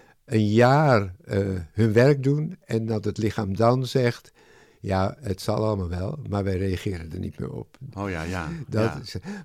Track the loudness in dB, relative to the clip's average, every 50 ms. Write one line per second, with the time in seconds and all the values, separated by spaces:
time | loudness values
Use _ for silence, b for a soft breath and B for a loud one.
0 | b b b b _ -2 0 2 2 4 6 6 6 6 6 6 6 6 4 4
1 | 2 0 -8 -14 -8 -4 -2 0 0 0 -2 -4 -6 -8 0 2 2 4 6 6
2 | 6 6 6 4 2 0 0 0 -2 -4 -8 -12 _ -4 -4 -2 -2 -2 -4 -2
3 | -4 -4 -4 -2 -2 -2 0 -2 -2 -2 0 2 4 4 4 2 0 0 0 2
4 | 2 2 0 -2 -12 -20 b b b b b b b b b b b -2 0 0
5 | 0 0 -4 -6 -6 -6 -6 -4 -2 -2 -2 0 0 0 0 -2 -2 -4 -4 -4
6 | -4 -6 -6 -8 -8 -4 -4 -2 -2 -2 -2 -2 0 -2 -2 -4 -4 -6 -6 -6
7 | -10 -10 -10 -8 -8 -8 -8 -8 -10 -10 -8 -12 -12 _ _ -20 -18 -14 -10 -8
8 | -6 -6 -6 -6 -6 -6 -6 -6 -6 -6 -8 -10 -10 -4 -2 0 0 0 -2 -6
9 | -12 -12 -12 -12 B -10 -12 -12